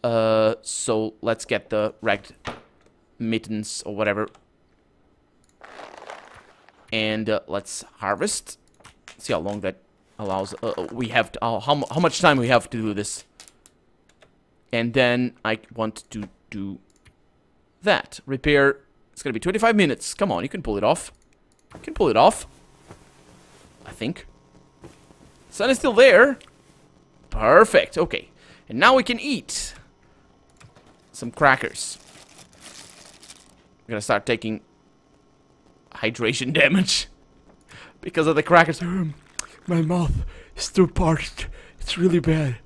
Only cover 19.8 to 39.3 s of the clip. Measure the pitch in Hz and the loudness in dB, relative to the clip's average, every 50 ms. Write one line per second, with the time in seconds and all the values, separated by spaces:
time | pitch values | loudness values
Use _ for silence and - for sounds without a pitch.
19.8 | 190 151 123 - - - - - 208 190 117 85 92 135 - 95 - - 107 101 | 2 2 0 -4 -8 -12 -6 -4 -4 -2 -2 -4 -4 -6 -10 -10 -8 -6 -4 0
20.8 | 101 113 156 175 - - - _ _ _ _ _ _ _ _ _ _ _ - - | 2 2 0 0 -2 -16 -18 _ _ _ _ _ _ _ _ _ _ _ -20 -18
21.8 | - - 320 - 427 147 107 107 135 190 - - - - - - _ _ _ _ | -16 -14 -4 0 0 2 4 6 6 6 4 2 -12 -16 -20 -20 _ _ _ _
22.8 | _ - - - - _ _ _ _ - - - _ _ - - - - _ _ | _ -20 -20 -20 -20 _ _ _ _ -20 -20 -20 _ _ -20 -20 -20 -20 _ _
23.8 | 101 104 - - 113 120 170 - - - - _ _ _ _ - _ _ _ _ | -20 -20 -14 -10 -8 -8 -8 -10 -14 -20 -20 _ _ _ _ -20 _ _ _ _
24.8 | - - - _ _ _ - _ - - _ _ _ _ - - 202 247 269 247 | -20 -20 -20 _ _ _ -20 _ -20 -20 _ _ _ _ -6 -2 0 0 0 2
25.8 | - 269 220 202 262 269 185 190 240 285 269 - - _ _ _ _ _ _ _ | 0 0 6 8 8 10 10 8 8 6 4 -4 -10 _ _ _ _ _ _ _
26.8 | _ _ _ _ _ _ _ _ _ _ - - 110 113 139 175 220 208 - 151 | _ _ _ _ _ _ _ _ _ _ -6 0 4 6 8 8 8 8 4 2
27.8 | 85 - - - 170 170 - - - _ _ _ - - - _ _ _ 107 120 | 2 2 -2 -4 -4 -2 -4 -10 -10 _ _ _ -20 -20 -20 _ _ _ -2 2
28.8 | 175 233 262 262 247 - 247 - - 285 269 - - - - - - - - - | 4 6 6 4 2 0 -4 -6 -4 -6 -6 -6 -6 -10 -10 -10 -10 -10 -14 -18
29.8 | - _ _ _ _ _ _ _ _ _ _ _ _ _ _ _ - - _ - | -20 _ _ _ _ _ _ _ _ _ _ _ _ _ _ _ -20 -20 _ -20
30.8 | _ _ _ _ _ _ _ - - 120 - - 156 139 131 131 - - - - | _ _ _ _ _ _ _ -14 -14 -12 -4 2 2 2 4 2 -2 -8 -8 -8
31.8 | - - - - - - - - - _ - - - _ _ - - - - - | -12 -12 -12 -16 -20 -20 -20 -20 -20 _ -20 -20 -20 _ _ -20 -20 -20 -20 -20
32.8 | - - - - - - - - - - - - - - _ _ _ _ _ _ | -20 -20 -20 -20 -20 -20 -20 -20 -20 -20 -20 -20 -20 -20 _ _ _ _ _ _
33.8 | _ - 117 104 101 - 123 101 - - 120 110 - 110 110 104 _ _ _ _ | _ -10 -10 -8 -2 -2 -2 -2 0 -2 -4 -4 -2 -8 -8 -8 _ _ _ _
34.8 | _ _ _ _ _ _ _ _ _ _ _ _ _ _ _ _ _ _ _ _ | _ _ _ _ _ _ _ _ _ _ _ _ _ _ _ _ _ _ _ _
35.8 | _ _ - - - 110 117 113 120 110 131 - 135 127 160 - 147 - - 196 | _ _ -16 -6 -4 -4 -4 -2 -2 -2 -2 -2 -4 -4 2 4 4 4 6 2
36.8 | 185 - - - - - - _ _ _ _ _ _ _ - _ _ _ - - | 2 2 0 -4 -4 -8 -14 _ _ _ _ _ _ _ -20 _ _ _ -20 -20
37.8 | - - - _ - - - 165 156 151 156 147 151 - 185 170 165 165 160 - | -20 -20 -20 _ -16 -6 -2 0 0 2 2 0 2 6 6 6 6 6 0 -4
38.8 | 180 175 180 190 175 160 143 - - - | -4 -4 -4 -4 -4 -6 -6 -12 -20 -16